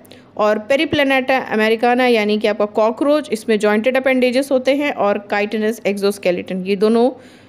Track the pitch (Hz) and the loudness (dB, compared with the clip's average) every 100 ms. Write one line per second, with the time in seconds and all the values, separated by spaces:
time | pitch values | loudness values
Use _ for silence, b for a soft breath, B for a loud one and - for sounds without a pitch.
0 | - B B B 208 214 214 277 320 311 | -20 B B B 0 0 0 -2 0 0
1 | 277 269 254 262 - 220 220 226 240 247 | 2 0 0 -2 -2 -2 0 2 2 2
2 | 254 233 208 214 214 214 208 214 214 233 | 2 2 2 0 0 -2 -2 0 0 0
3 | 285 302 285 220 - 214 208 208 240 262 | 0 0 0 -6 -2 0 2 2 2 0
4 | 269 254 247 247 269 262 254 277 294 - | 2 2 2 0 0 0 2 0 0 0
5 | 202 208 208 208 208 220 214 233 190 202 | 0 -2 -2 -4 -2 -2 -2 -2 -4 -2
6 | 202 202 185 175 190 185 185 202 214 233 | -2 -2 -2 -2 -4 -6 -4 0 2 4
7 | 247 - B B | 2 0 B B